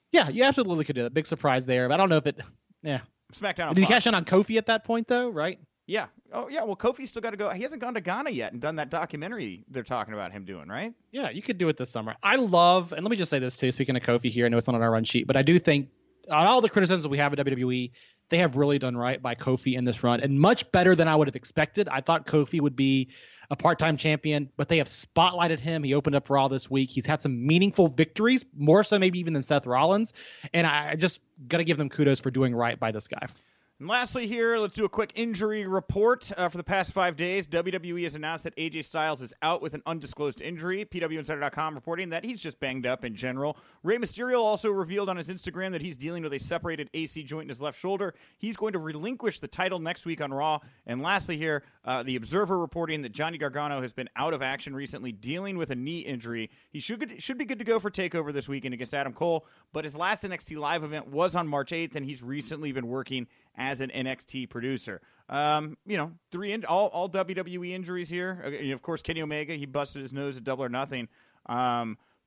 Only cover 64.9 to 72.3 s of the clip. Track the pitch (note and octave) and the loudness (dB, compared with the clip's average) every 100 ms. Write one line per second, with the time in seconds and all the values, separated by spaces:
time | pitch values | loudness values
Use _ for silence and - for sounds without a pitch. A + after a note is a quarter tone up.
64.9 | F#2 _ _ - C#3 D3+ D3+ D3+ - G3 | -14 _ _ -8 -2 0 0 -2 -12 -6
65.9 | G3 D#3 E3+ _ F3 G3+ A3 C#3+ F3 G#3 | -6 -6 -10 _ -10 -6 -6 -2 2 2
66.9 | E3+ F#3 F#3+ F#3 F#3 F3+ F3+ F3+ F#3 F3 | 0 -4 -2 -4 -4 -6 -8 -8 -10 -8
67.9 | F3+ D#3+ F3 F#3 F3+ - C#3+ C#3+ C3+ - | -8 -6 -6 -6 -6 -8 -6 -6 -6 -6
68.9 | D#3+ - E3 D#3 D3+ D3+ D#3 C#3 C#3+ C#3 | -8 -6 -6 -6 -6 -6 -8 -6 -6 -6
69.9 | C#3+ C3+ C3+ C#3+ B2+ A#2 C3 B2+ B2 C#3 | -8 -12 -8 -8 -8 -8 -6 -4 -4 -6
70.9 | C3 A#2 _ _ _ - A#2+ B2 A#2+ A2+ | -6 -10 _ _ _ -6 -2 0 0 -4
71.9 | G#2+ _ _ - | -8 _ _ -8